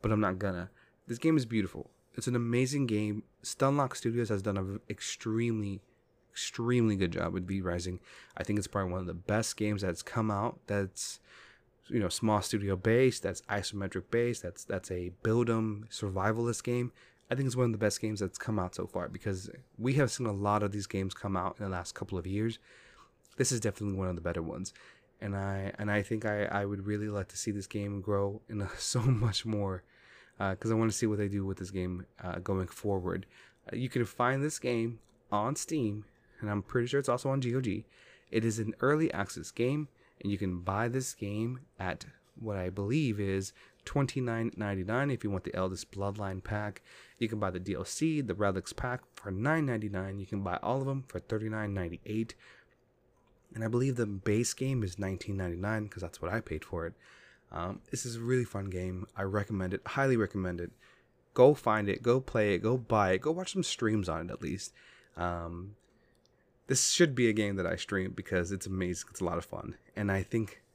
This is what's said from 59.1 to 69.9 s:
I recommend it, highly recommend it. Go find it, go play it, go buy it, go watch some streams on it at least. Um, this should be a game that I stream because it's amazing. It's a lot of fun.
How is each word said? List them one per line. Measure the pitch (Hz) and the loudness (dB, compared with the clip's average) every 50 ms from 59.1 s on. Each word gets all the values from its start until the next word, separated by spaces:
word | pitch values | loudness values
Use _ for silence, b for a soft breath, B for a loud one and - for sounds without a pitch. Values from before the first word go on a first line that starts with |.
| _ | _
I | - 98 | -4 -4
recommend | 98 101 104 98 - 110 95 92 90 98 | 0 0 -2 -2 0 -2 -2 0 -2 -2
it, | - - | -4 -6
highly | - - 135 139 135 127 | -4 0 2 4 4 4
recommend | 113 104 95 - 101 92 90 90 85 | 4 2 2 0 -2 -2 -2 -2 -4
it. | 87 87 - b b b b b b b b _ _ _ _ | -6 -8 -10 b b b b b b b b _ _ _ _
Go | - 123 139 151 | 10 10 10 10
find | - - 117 107 107 104 101 | 6 4 2 4 4 4 2
it, | 95 - - | 0 2 4
go | 117 120 131 | 4 4 4
play | 131 - - 117 107 104 98 | 2 0 2 2 4 4 4
it, | 87 | 4
go | 95 110 127 | 4 2 2
buy | 127 113 - 117 107 101 92 92 | 2 2 2 4 6 6 6 4
it, | 95 | 4
go | 120 151 | 2 0
watch | 165 180 185 - - | 0 0 -2 -2 -2
some | 190 165 | -2 0
streams | - - - 120 107 107 107 95 | 0 -2 0 2 2 2 2 2
on | 85 78 82 82 90 | 0 -2 -4 -4 -6
it | |
at | - - | -8 -6
least. | - 76 85 95 - - B B B B B B B B B | -4 -4 -4 -4 -6 -12 B B B B B B B B B
Um, | 82 87 87 87 85 85 85 85 87 90 104 104 _ _ b b b b b b b b b b b b b b _ _ | -4 -2 -2 -2 -2 -4 -6 -8 -8 -10 -12 -14 _ _ b b b b b b b b b b b b b b _ _
this | - 135 - - - | 0 0 2 2 2
should | - - 175 156 131 | 6 6 6 6 6
be | 123 123 | 4 4
a | 113 107 | 4 6
game | 110 107 101 98 | 4 2 2 2
that | 95 90 | 0 0
I | 85 85 | 0 -2
stream | 90 - - 101 95 92 92 | -2 -2 -2 -2 0 0 -2
because | 92 - 95 - 101 90 87 90 | -4 -8 -4 0 0 0 2 0
it's | 98 92 - | -2 -6 -4
amazing. | 95 95 92 92 90 87 - - - | -4 -2 -2 0 -2 -2 -4 -8 -12
It's | - - | -6 -2
a | 92 | -2
lot | 87 85 85 | 0 0 -2
of | - | -4
fun. | - - - - - - - _ - | -4 -10 -8 -8 -10 -12 -14 _ -12